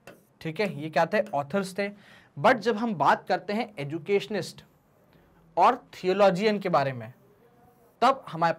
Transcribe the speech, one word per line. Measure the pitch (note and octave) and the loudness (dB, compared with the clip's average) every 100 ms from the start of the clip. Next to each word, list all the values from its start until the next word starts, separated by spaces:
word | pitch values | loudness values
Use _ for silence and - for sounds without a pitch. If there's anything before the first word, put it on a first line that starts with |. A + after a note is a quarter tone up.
| - - _ _ | -20 -20 _ _
ठीक | D#3+ D#3 | -8 -4
है, | G3+ C#3+ | -4 -4
ये | D#3 | -4
क्या | E3+ E3+ | 0 0
थे, | G#3+ G#3+ | 0 -2
ऑथर्स | - C#3+ G3+ F#3 - | -4 -4 -4 -4 -6
थे। | G3+ - - - _ - | -8 -10 -20 -20 _ 0
But | G3 | 2
जब | B3 G#3+ G#3 | 2 0 -2
हम | A#3 E3 | -2 0
बात | D3+ G#3+ - | 2 2 0
करते | F3 F#3 | -4 -2
हैं | G#3 A3+ - | -6 -6 -8
एजुकेशनिस्ट | C#3+ D#3+ D3 G3+ G3 G3+ D3+ - - _ _ _ _ _ _ _ _ - | -8 -8 -2 -2 -2 -6 -8 -12 -20 _ _ _ _ _ _ _ _ 2
और | G3+ B3+ | 4 2
थियोलॉजियन | - - F3+ G3 G3 F3 G#3+ G#3 | -4 -6 -2 4 4 4 0 0
के | F#3+ | 0
बारे | D#3 C3+ | 0 0
में, | B2 A2+ - _ _ _ _ _ _ _ _ | -4 -12 -18 _ _ _ _ _ _ _ _
तब | A#3+ C4+ - | 2 2 -4
हमारे | E3 E3 | -2 0